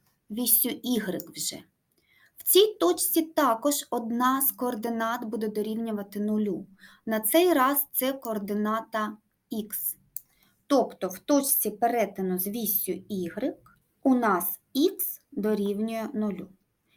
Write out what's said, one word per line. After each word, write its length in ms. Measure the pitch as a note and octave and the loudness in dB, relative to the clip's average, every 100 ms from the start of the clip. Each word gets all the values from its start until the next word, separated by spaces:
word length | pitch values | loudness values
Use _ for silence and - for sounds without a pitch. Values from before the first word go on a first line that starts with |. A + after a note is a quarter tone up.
| _ _ - | _ _ -10
віссю 400 | G#3+ A#3+ - A#3+ | -4 2 2 2
y 640 | - A#3+ A#3 F#3+ E3+ - | -4 -2 -2 -2 -6 -8
вже. 300 | D#3 - D#3 - _ _ _ _ _ _ - | -8 -8 -8 -14 _ _ _ _ _ _ -8
В 60 | |
цій 300 | - F#4 G#4+ - | 2 6 6 4
точці 420 | E4+ E4+ - E4 | 0 2 0 0
також 640 | D#4+ - C4+ A3+ D4 C#4+ - | 0 2 2 2 0 -2 -2
одна 520 | A#3+ A3+ A#3 B3+ C4+ | -4 -2 0 2 2
з 100 | - | 0
координат 720 | - B3 A3+ A#3 A3+ A3+ - | 0 -2 -4 -4 -2 -2 -4
буде 240 | A3+ A3 G#3+ | -6 -4 -4
дорівнювати 720 | G#3+ G#3+ A3 A3+ G#3 G3 G3+ | -4 -4 -4 -4 -6 -6 -4
нулю. 460 | G#3 G#3+ G#3 F#3 - - - - - | 0 0 0 -2 -8 -20 -20 -14 -4
На 140 | A3 | -2
цей 340 | G#3+ E4 F4+ | 4 6 6
раз 320 | D4+ C4 C#4+ - | 6 4 2 -2
це 200 | - B3+ | -2 -2
координата 1040 | C4+ A#3 G#3+ G3 G#3 G#3+ A3 A3+ A3 G#3+ G#3+ _ _ - | -2 -4 -6 -4 -2 0 -2 -4 -4 -4 -8 _ _ -10
x. 440 | A3 G#3 - - - _ - - _ _ _ - | -8 -6 -6 -6 -8 _ -14 -14 _ _ _ 2
Тобто 400 | C4+ - - F#3 | 2 2 -2 -8
в 120 | F#3 | -6
точці 520 | - C#4+ C4+ - G#3+ | 2 2 2 0 -2
перетину 680 | G#3 A#3 A#3+ G3 G3 F#3 F3+ | 0 0 2 0 0 -2 -2
з 80 | G3 | -2
віссю 440 | A#3 G3+ - - F3+ - | -4 -2 -2 -4 -6 -6
y 440 | G3 E3+ - C#4+ - _ _ _ _ | -6 -6 -4 -6 -6 _ _ _ _
у 120 | C4+ B3 | 2 4
нас 440 | A3+ F3+ - - _ C4+ | 4 2 0 -6 _ 2
x 460 | F#4 - - - _ | 2 2 -8 -8 _
дорівнює 800 | - G#3 G#3+ G3+ G3+ A3 A3+ A3 | -4 0 0 0 -2 -4 -4 -6
нулю. 340 | G#3+ G#3 F#3 - _ _ _ _ | -4 -4 -4 -10 _ _ _ _